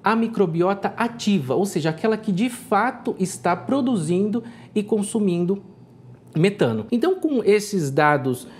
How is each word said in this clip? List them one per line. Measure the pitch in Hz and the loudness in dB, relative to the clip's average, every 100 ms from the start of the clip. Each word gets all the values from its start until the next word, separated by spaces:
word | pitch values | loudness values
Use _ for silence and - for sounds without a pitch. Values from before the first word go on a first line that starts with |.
a | 196 | 0
microbiota | 226 226 226 185 165 175 196 233 | 2 0 0 0 2 0 0 -2
ativa, | - 233 - - 196 131 | -2 -4 -2 0 0 2
ou | 127 | 0
seja, | 202 185 156 | 0 -2 -2
aquela | 160 226 214 | 0 -2 -2
que | 220 | -2
de | 180 247 | -2 -2
fato | 247 - 202 240 247 - - | -4 -2 0 0 -2 -6 -4
está | 185 - 180 175 | -4 -2 -2 -2
produzindo | - 269 262 226 156 180 208 220 - - - | -2 -2 0 0 0 0 0 -2 -6 -14 -8
e | 214 | -4
consumindo | 202 214 202 226 202 175 175 196 - - - - - - - 156 | 0 0 0 0 0 2 0 -2 -6 -20 -20 -20 -20 -20 -6 0
metano. | 185 202 131 110 107 | 2 4 0 0 -2
Então, | 240 320 | 0 0
com | 370 320 269 | 0 0 0
esses | 196 208 202 196 147 | 4 4 2 -2 0
dados | 139 151 147 131 123 - - | 4 4 4 2 -4 -6 -20